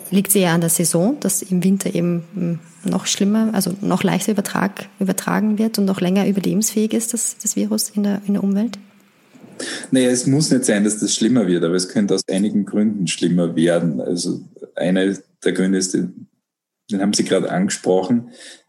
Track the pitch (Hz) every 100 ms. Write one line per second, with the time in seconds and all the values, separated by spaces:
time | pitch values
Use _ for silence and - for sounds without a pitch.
0 | - 190 196 208 180 170 165 - 165 165
1 | 196 294 196 - - 180 185 196 185 185
2 | 175 175 165 190 175 165 - - 185 185
3 | - - 202 220 220 208 185 196 180 180
4 | 185 175 - 202 - - 196 - - -
5 | 190 185 - 180 214 214 220 220 196 190
6 | 180 196 190 196 180 180 220 220 220 220
7 | 226 233 - - - - 208 214 - 208
8 | 202 202 202 202 196 196 233 - - _
9 | _ _ _ - - - - - - 131
10 | 127 123 139 135 156 131 120 104 104 -
11 | 101 - 110 127 92 87 82 90 92 -
12 | 101 95 - 92 104 104 95 104 107 104
13 | 85 - 85 87 85 82 85 85 85 67
14 | - 87 - - - - - - 87 92
15 | 95 98 - - 92 87 92 95 92 -
16 | 90 - - _ _ _ _ _ - 101
17 | 101 101 - 95 - 85 98 - - 92
18 | 98 120 117 - - -